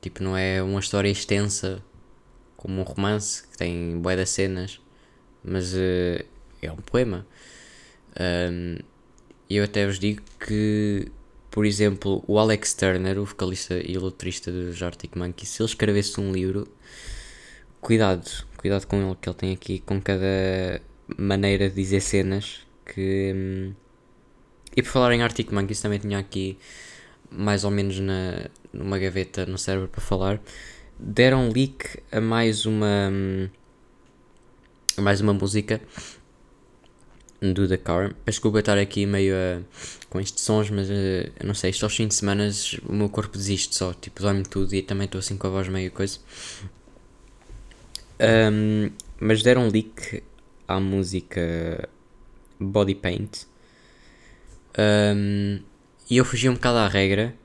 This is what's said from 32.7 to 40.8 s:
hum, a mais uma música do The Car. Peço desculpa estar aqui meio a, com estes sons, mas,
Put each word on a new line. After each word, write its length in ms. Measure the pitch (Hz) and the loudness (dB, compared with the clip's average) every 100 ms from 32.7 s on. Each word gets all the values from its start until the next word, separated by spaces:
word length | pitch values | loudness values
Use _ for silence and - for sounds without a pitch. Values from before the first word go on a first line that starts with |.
| 110 104 101 98 | 2 2 2 2
hum, 380 | 98 95 95 95 - _ _ _ _ _ _ _ _ - - _ _ - - | 0 -2 -2 -4 -8 _ _ _ _ _ _ _ _ -20 -20 _ _ -4 0
a 60 | |
mais 180 | 101 98 | 2 4
uma 140 | 107 | 4
música 460 | 101 98 107 104 110 - - - - _ _ - _ - - - _ - - - - | 2 2 0 0 -4 -4 -16 -16 -20 _ _ -20 _ -20 -20 -20 _ -20 -20 -20 -2
do 260 | 98 92 95 | 0 2 2
The 100 | 92 | 2
Car. 360 | - 85 98 - | 0 0 0 -4
Peço 120 | - 104 | -6 0
desculpa 240 | 110 107 | 2 2
estar 180 | 104 101 | 4 2
aqui 260 | 101 - | 2 0
meio 300 | 101 101 98 | 0 2 2
a, 260 | 95 92 87 92 - - - - | 2 0 -2 -8 -14 -16 -16 -8
com 120 | 92 | -6
estes 240 | 98 - | -6 -6
sons, 260 | - 107 104 | 0 2 2
mas, 180 | 104 | -2